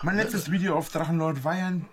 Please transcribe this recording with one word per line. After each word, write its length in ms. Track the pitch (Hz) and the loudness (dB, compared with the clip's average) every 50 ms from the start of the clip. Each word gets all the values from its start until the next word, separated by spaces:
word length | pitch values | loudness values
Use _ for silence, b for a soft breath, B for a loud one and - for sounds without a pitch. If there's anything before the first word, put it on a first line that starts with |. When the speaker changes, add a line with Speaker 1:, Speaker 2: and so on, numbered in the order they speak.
Speaker 1:
Mein 140 | - 175 196 | -2 0 2
Speaker 2:
Melle. 120 | 208 220 214 | 2 0 0
Speaker 1:
letztes 220 | - 190 143 147 | 0 -4 -2 0
Video 240 | 180 185 185 196 151 | 0 2 2 2 2
auf 140 | 160 151 - | 0 0 -2
Drachenlord 540 | - 156 143 151 170 165 160 160 151 135 131 | -2 -2 0 2 2 2 2 0 0 0 -2
war 120 | 156 175 | -2 0
ja 120 | 185 185 | 0 0
ein 200 | 185 185 175 - - | -2 -2 -2 -4 -8